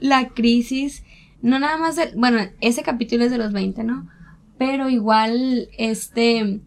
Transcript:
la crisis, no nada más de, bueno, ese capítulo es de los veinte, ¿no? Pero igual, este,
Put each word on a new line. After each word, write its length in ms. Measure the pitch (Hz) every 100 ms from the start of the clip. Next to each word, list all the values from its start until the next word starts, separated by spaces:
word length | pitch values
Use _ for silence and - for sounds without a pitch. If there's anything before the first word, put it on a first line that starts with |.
la 280 | 269 262 254
crisis, 720 | - 233 240 233 262 277 - - - - -
no 180 | 233 269
nada 180 | 294 311
más 180 | 330 311
de, 160 | 320 196
bueno, 240 | 247 226 190 -
ese 220 | 226 240
capítulo 420 | 311 233 233 240 240
es 60 |
de 60 | 247
los 160 | 214
veinte, 300 | 202 190 202
¿no? 240 | 226 269 269 - - - - -
Pero 320 | 262 269 262
igual, 800 | 240 214 220 220 240 262 247 - -
este, 840 | 220 220 - 233 233 226 208 202